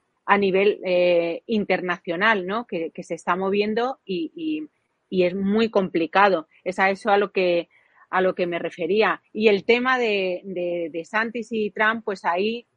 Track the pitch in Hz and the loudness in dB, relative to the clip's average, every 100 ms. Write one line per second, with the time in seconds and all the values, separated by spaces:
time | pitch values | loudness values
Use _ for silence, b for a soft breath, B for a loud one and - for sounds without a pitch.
0 | _ _ - 202 196 185 202 - 185 180 | _ _ 0 2 2 2 2 0 0 2
1 | 175 175 170 165 - 220 196 185 180 175 | 2 2 0 -4 -4 -2 0 -2 -2 -6
2 | - 170 214 214 180 214 240 170 160 - | -6 -2 0 0 -2 -6 -6 -6 -8 -10
3 | 170 165 - 180 190 202 208 214 247 277 | -10 -8 -4 -2 0 0 0 0 -2 -6
4 | - 180 160 - - - - _ _ _ | -8 -6 -6 -8 -6 -6 -8 _ _ _
5 | - 190 180 190 196 208 226 220 185 165 | -6 0 0 0 0 2 2 0 0 -2
6 | 165 190 202 175 - _ - 190 196 196 | 0 4 4 4 -4 _ -8 0 0 0
7 | 226 202 202 - 180 175 160 b b b | 2 2 2 0 2 2 -2 b b b
8 | b 180 185 - 180 170 175 - 165 208 | b 0 0 0 -2 -4 -6 -6 -2 2
9 | 202 160 _ 214 214 202 170 233 254 254 | 2 0 _ 0 2 4 2 0 2 0
10 | 233 202 185 180 196 185 175 175 165 165 | 0 0 -2 -4 -6 -6 -4 -4 -6 -8
11 | 165 214 226 240 214 220 208 214 214 226 | -6 -4 -2 -4 -6 -4 -4 0 0 0
12 | 220 190 185 175 208 233 - | -4 -4 -2 0 0 -4 -10